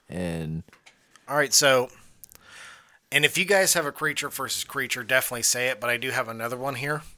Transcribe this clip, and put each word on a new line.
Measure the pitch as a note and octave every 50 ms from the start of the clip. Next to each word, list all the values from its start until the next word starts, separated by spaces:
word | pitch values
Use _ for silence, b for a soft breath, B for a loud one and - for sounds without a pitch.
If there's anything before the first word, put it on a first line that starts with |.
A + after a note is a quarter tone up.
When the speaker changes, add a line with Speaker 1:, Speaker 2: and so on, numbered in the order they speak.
| _ -
Speaker 1:
and | D#2 F2 F2+ F2 E2+ E2 D#2+ D#2 D#2+ E2 - _ _ _ _ - _ _ _ _ _ - _
Speaker 2:
All | - C#3
right, | D3 C#3+ C3 -
so, | - D3+ C#3 C3 B2+ B2 B2+ - b b b b b b - - B B B B B B B B B B B B B B -
and | - C#3+ D3+
if | D3 -
you | D#3+ F#3+
guys | F3 G3+ F#3+ F#3+ E3+ -
have | F3 D#3
a | C#3+ C3
creature | - D#3 D3+ C#3 - - C3+
versus | - - C3 B2 - - -
creature, | - - C#3 C3 A#2 - B2 A#2+
definitely | G#2 C3 B2+ B2 - B2+ A#2 A2
say | - - B2 B2
it, | B2+ C3 G#2
but | A#2 A#2+
I | A#2+
do | A#2 B2 C3 A#2
have | B2+ B2 A2+
another | A2+ A2+ A2+ A#2 B2+
one | B2 C3 C#3 C3+
here. | A#2 C#3 C#3+ D3+ D3+ D3+ - -